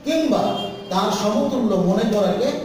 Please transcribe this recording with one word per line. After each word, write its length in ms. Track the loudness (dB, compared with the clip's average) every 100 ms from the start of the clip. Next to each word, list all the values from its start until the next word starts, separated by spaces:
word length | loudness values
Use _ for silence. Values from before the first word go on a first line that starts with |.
কিংবা 540 | -2 0 2 2 0 -2 -6 -10 -4
তার 220 | -2 0 0
সমতুল্য 520 | 0 0 0 0 0 2
মনে 380 | 2 2 2
করাকে 380 | 2 2 2 0 -2